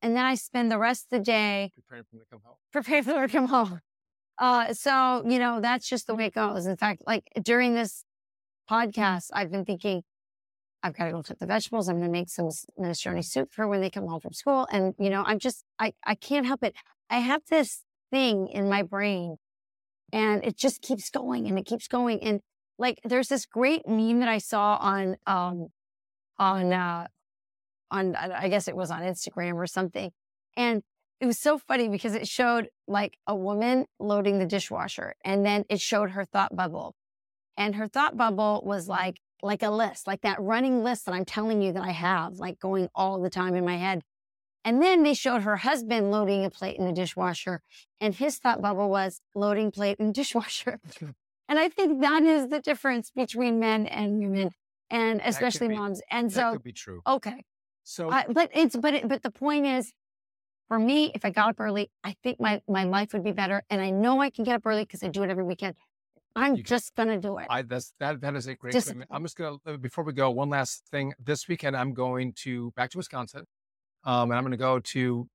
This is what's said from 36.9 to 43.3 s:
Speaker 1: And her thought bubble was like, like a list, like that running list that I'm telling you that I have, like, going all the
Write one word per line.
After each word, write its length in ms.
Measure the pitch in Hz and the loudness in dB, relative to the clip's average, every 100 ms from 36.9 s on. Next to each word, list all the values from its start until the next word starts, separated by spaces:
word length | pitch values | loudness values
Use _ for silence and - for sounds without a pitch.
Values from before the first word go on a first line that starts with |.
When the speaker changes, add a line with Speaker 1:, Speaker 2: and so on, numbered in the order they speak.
| - _ _ _ _ _ - | -14 _ _ _ _ _ -4
Speaker 1:
And 180 | 208 | -2
her 140 | 208 214 | -2 -4
thought 280 | 254 294 226 | 0 0 2
bubble 460 | 226 196 214 208 | 0 2 2 0
was 220 | 196 202 175 | -2 -4 -4
like, 280 | 180 185 180 _ - | -2 -2 -4 _ -10
like 220 | 202 208 | -4 -2
a 80 | 220 | 0
list, 360 | 214 220 - - | 2 0 -2 -6
like 140 | 196 | -4
that 200 | 208 190 | -2 -2
running 420 | 196 226 262 254 | 0 2 4 2
list 240 | 226 233 - | 0 -2 -4
that 80 | |
I'm 100 | 180 | -4
telling 380 | 190 - 220 214 | -4 -2 0 2
you 100 | 196 | 2
that 100 | 180 | 0
I 100 | 185 | -4
have, 420 | 165 170 185 165 | -2 0 0 -2
like, 240 | 180 180 - | -6 -10 -6
going 300 | 190 190 180 | -2 0 -2
all 260 | - 190 196 | 0 0 0
the 100 | 180 | -2